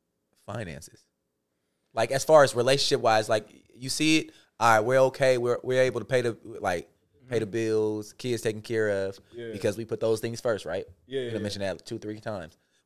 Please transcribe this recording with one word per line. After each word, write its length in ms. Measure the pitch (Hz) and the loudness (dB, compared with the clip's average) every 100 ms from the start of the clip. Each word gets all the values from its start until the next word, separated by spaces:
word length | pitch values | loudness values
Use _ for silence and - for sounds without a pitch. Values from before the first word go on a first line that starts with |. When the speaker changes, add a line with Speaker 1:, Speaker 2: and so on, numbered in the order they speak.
| _ _ _ _ - | _ _ _ _ -12
Speaker 1:
finances. 580 | 110 95 71 - - _ _ _ _ _ _ _ _ _ | -10 -10 -12 -18 -20 _ _ _ _ _ _ _ _ _
Like, 180 | 113 117 | -2 0
as 120 | 131 | 0
far 200 | - 156 | 6 8
as 120 | 135 120 | 8 4
relationship-wise, 720 | 123 139 - 135 127 110 110 | 2 2 2 2 4 2 2
like, 200 | 110 - - _ | -2 -2 -18 _
you 160 | - 131 | -14 -8
see 300 | - 156 160 | -2 2 2
it, 120 | 156 - _ - | 0 -12 _ 0
all 160 | 117 110 | 4 6
right, 100 | 110 | 4
we're 140 | 131 | 4
okay. 380 | 131 - 131 127 | 4 4 2 2
We're, 200 | 120 120 | 0 -2
we're 180 | - 127 | 0 2
able 180 | 127 113 | 2 0
to 40 | 107 | -2
pay 160 | 131 | -2
the, 160 | 120 107 | -2 -4
like, 460 | 104 110 98 90 - _ _ _ - | -12 -6 -4 -4 -6 _ _ _ -6
pay 120 | 117 | -4
the 60 | 107 | -2
Speaker 2:
Mm-hmm. 60 | |
Speaker 1:
bills, 640 | 113 110 110 107 107 107 | -2 0 0 0 -4 -10
kids 300 | - 127 113 | -10 -6 -4
taken 180 | 113 107 | -4 -6
care 460 | - 113 107 98 98 | -4 -2 0 -2 -4
of, 100 | 98 _ | -8 _
Speaker 2:
Yeah. 180 | 117 117 | -14 -12
Speaker 1:
because 260 | 104 110 98 | -6 -4 -4
we 80 | 113 | -6
put 140 | 113 | -4
those 200 | 113 110 | -2 -2
things 200 | 123 117 | -4 -6
first, 240 | 123 101 - | -4 -4 -4
right? 200 | 92 - - - | -8 -8 -16 -12
Speaker 2:
Yeah, 140 | 131 | -8
Speaker 1:
You 40 | 123 | -6
done 40 | 110 | -6
Speaker 2:
yeah. 40 | |
Speaker 1:
mentioned 220 | 101 98 | -6 -6
that 220 | 98 82 - | -6 -8 -10
two, 120 | 113 | -12
three 220 | 104 107 | -10 -12
times. 380 | 117 107 85 _ _ _ | -10 -10 -12 _ _ _